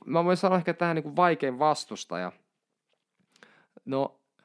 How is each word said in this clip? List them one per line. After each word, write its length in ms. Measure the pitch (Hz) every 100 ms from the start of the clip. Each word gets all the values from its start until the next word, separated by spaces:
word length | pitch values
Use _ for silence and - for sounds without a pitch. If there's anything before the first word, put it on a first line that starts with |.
| -
mä 200 | 165 175
voin 120 | 180
sanoa 200 | 190 185
ehkä 160 | 175
tähän 220 | 170 170 160
niinku 200 | 147 147
vaikein 440 | 180 160 139 127
vastustaja. 720 | 151 143 - 101 - 85 90 - _ _ _ _ _ _ _ _ _ _ - _ _ _ -
No, 340 | 135 - - _ _